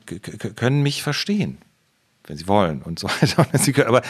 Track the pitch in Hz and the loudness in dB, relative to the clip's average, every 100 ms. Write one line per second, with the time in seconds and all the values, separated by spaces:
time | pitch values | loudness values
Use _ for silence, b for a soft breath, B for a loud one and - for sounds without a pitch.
0 | - 90 - 104 107 - 123 143 143 139 | -12 -14 -12 -10 -10 -4 0 2 0 -2
1 | 151 143 - 208 98 - _ _ _ _ | -4 -4 -2 -2 -2 -6 _ _ _ _
2 | _ _ - 76 87 101 87 73 85 82 | _ _ -14 -8 0 2 2 0 -8 -8
3 | 98 - 143 - - 143 - 131 117 123 | -6 0 2 4 2 2 2 2 4 4
4 | B | B